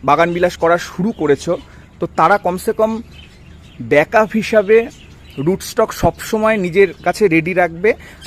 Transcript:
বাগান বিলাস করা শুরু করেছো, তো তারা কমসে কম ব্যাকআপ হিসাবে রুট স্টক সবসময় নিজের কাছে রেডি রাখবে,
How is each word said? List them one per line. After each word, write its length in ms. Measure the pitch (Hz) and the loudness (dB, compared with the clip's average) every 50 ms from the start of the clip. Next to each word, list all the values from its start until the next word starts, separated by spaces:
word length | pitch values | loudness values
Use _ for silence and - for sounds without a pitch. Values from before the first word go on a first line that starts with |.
| 127 | 2
বাগান 300 | 139 147 151 170 175 170 | 2 2 2 2 0 0
বিলাস 240 | 175 180 180 - | 0 -2 -2 -2
করা 200 | - 170 165 170 | -2 0 0 0
শুরু 340 | 175 - - - - 175 226 | 0 -2 -8 -8 -6 -6 -6
করেছো, 460 | 226 - 160 147 139 - - 165 175 - - - - - - - - - | -4 -4 0 0 0 0 0 -6 -6 -6 -8 -18 -20 -20 -20 -20 -10 -10
তো 80 | 180 165 - | -10 -6 0
তারা 220 | - 160 165 202 | 0 2 2 2
কমসে 360 | 202 - 180 180 185 - 233 180 | 2 0 -4 -6 -4 -4 -6 -2
কম 280 | - 220 220 226 220 233 - - - - - - - - - - - - - - - | 0 -2 -2 -2 -8 -10 -14 -20 -20 -20 -20 -20 -20 -20 -20 -20 -20 -20 -20 -18 -16
ব্যাকআপ 480 | 127 113 147 143 160 - - 214 220 202 - | -4 2 2 2 2 4 2 0 0 2 -2
হিসাবে 540 | 220 202 - - 214 196 190 220 226 226 - - - - - - - - - - | -4 -4 2 0 0 2 4 2 2 2 0 -12 -20 -20 -20 -20 -20 -20 -18 -10
রুট 240 | - 135 165 190 185 | -4 -2 -2 -2 -2
স্টক 320 | - - - - 226 - - | -6 -6 -2 -2 -2 -2 -2
সবসময় 640 | - - 170 - - - - - 214 214 220 220 | -2 -2 -2 -2 -2 -8 -6 -4 0 0 0 0
নিজের 360 | 214 180 180 156 196 196 175 151 | 0 -2 -2 2 2 2 2 2
কাছে 340 | - - 175 180 - 214 | -4 -4 -4 0 2 2
রেডি 260 | 190 160 165 156 175 185 | 2 2 2 0 0 0
রাখবে, 400 | 180 180 170 165 165 185 220 233 - - - - - - | 0 0 0 -2 -2 -2 -2 -2 -2 -8 -20 -20 -16 -6